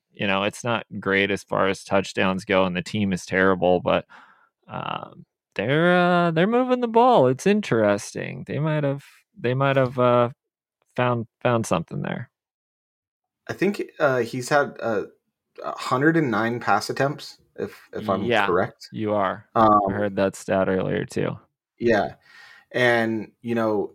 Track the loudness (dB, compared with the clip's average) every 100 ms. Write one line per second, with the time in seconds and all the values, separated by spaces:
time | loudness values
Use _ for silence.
0 | _ -6 -2 0 -2 -4 -4 -6 -6 -8
1 | 0 2 2 -2 -4 -2 0 -2 0 0
2 | 0 -2 0 -2 0 2 2 -2 -4 -4
3 | -2 -2 -2 2 2 4 2 2 2 0
4 | -2 -14 -20 _ _ _ _ -12 -10 -10
5 | -12 -18 -20 _ _ -6 -2 2 4 4
6 | 4 2 2 2 2 2 0 0 0 2
7 | 4 6 4 2 2 0 2 2 4 2
8 | -2 -10 -10 -10 -8 -4 -2 -2 -2 -4
9 | -10 _ _ -8 -4 0 2 2 2 2
10 | 4 4 2 -2 _ _ _ _ _ -2
11 | 0 0 -4 _ 0 0 0 -2 -4 -8
12 | -8 -8 -12 _ _ _ _ _ _ _
13 | _ _ _ _ -14 -2 -2 -2 -8 -2
14 | 0 2 -2 -4 0 0 0 -4 -4 -2
15 | -4 -12 _ _ _ -12 -10 -8 -2 2
16 | 4 4 2 0 -2 -2 0 0 0 -2
17 | -2 -2 -12 -20 _ -10 -10 -10 -14 -8
18 | -2 -2 0 2 2 0 -2 -6 -16 -8
19 | -4 0 -2 -4 -4 2 4 4 2 -2
20 | -4 0 -2 -2 -2 0 0 0 -2 -4
21 | -4 -4 -4 -6 -14 _ _ _ 0 0
22 | -2 -8 _ -20 -20 -20 _ 0 2 2
23 | 0 -4 -8 _ -6 -2 0 -2 -4